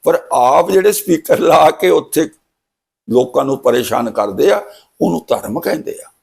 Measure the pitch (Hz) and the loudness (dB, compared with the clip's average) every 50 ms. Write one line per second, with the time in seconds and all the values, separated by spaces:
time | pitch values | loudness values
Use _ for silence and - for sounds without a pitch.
0 | _ - 165 170 - - - 131 123 123 139 160 175 - 190 190 185 208 208 - | _ 0 -2 -2 -2 -2 -2 0 2 4 4 2 2 2 0 2 2 2 0 -2
1 | - - 170 156 - - 175 - - 151 160 160 160 156 156 - - 180 175 160 | -2 -2 -2 -2 0 -2 -2 0 2 2 4 4 4 4 2 2 0 0 2 0
2 | 147 - - 151 160 - _ _ _ _ _ _ _ _ _ _ _ _ _ _ | 0 -2 -2 -2 -2 -4 _ _ _ _ _ _ _ _ _ _ _ _ _ _
3 | _ - 110 123 131 127 - 151 139 135 135 131 - 127 117 123 123 - 110 127 | _ -2 0 0 0 2 0 -2 -2 -2 -4 -2 0 0 0 0 0 -2 -2 -4
4 | 120 117 107 - 104 101 95 92 143 175 208 208 - - - - _ _ _ _ | -4 -4 -4 -4 -4 -4 -2 0 2 2 2 0 -2 -8 -18 -20 _ _ _ _
5 | - - 170 - - - 127 - - - 104 131 - - 104 104 - - - - | -4 -2 -2 -4 -4 -4 -4 -4 -4 -6 -8 -6 -4 -4 -6 -6 -6 -10 -14 -14
6 | - - _ _ | -16 -20 _ _